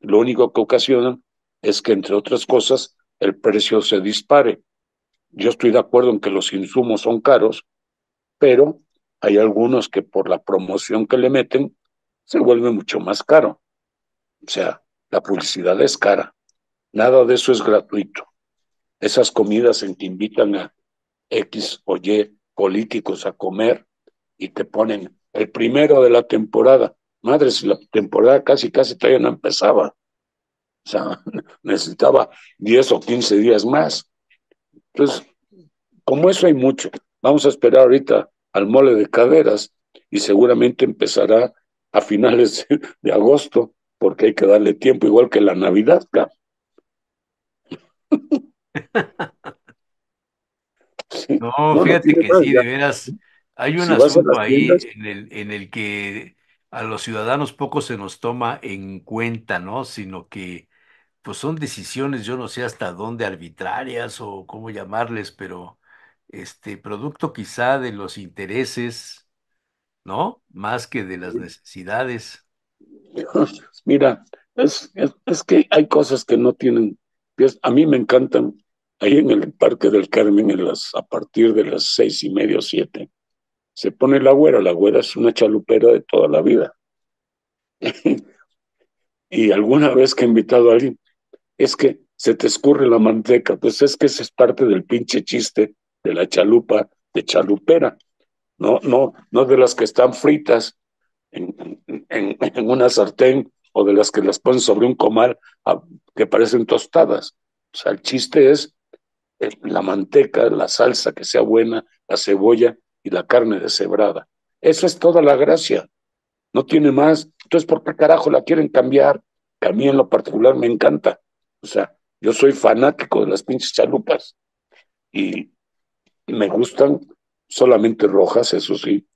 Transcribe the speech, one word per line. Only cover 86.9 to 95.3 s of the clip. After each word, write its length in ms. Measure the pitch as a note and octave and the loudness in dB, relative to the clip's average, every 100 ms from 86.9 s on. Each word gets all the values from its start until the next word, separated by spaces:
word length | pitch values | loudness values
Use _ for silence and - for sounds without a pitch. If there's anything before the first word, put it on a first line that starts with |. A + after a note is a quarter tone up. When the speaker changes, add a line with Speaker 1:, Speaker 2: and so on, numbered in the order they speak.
| _ _ _ _ _ _ _ _ _ | _ _ _ _ _ _ _ _ _
Speaker 1:
<laughs> 640 | - - - - - _ _ _ _ _ _ _ _ _ _ | -10 -4 -4 -4 -8 _ _ _ _ _ _ _ _ _ _
Y 220 | A#2+ A2 | 0 2
alguna 380 | G2 G#2+ C#3 D3 | 2 2 2 2
vez 220 | B2 C3 - | 2 2 2
que 80 | B2 | 0
he 20 | |
invitado 420 | A2+ G#2 B2 A#2 | 2 2 4 6
a 40 | |
alguien, 260 | A#2 C3+ - _ _ _ _ _ _ | 4 2 -6 _ _ _ _ _ _
"Es 180 | C3 - | -2 0
que 260 | C3+ - _ _ | -2 -2 _ _
se 180 | - A2 | -2 0
te 120 | - | -2
escurre 400 | - C#3+ C#3+ C3 | 0 2 2 4
la 100 | A#2 | 4
manteca". 580 | A2 A2+ A2 B2 - F#2+ | 2 0 2 0 0 -4
Pues 240 | A#2 - | -4 0
es 140 | C#3+ C#3 | 0 2
que 100 | C#3+ | -2
ese 160 | - | -2
es 80 | A#2+ | -12
parte 340 | - B2 - B2+ | 0 0 2 0
del 200 | - F2+ | 0 -2
pinche 380 | A#2+ A#2+ - | -6 -4 -6
chiste 500 | - | -4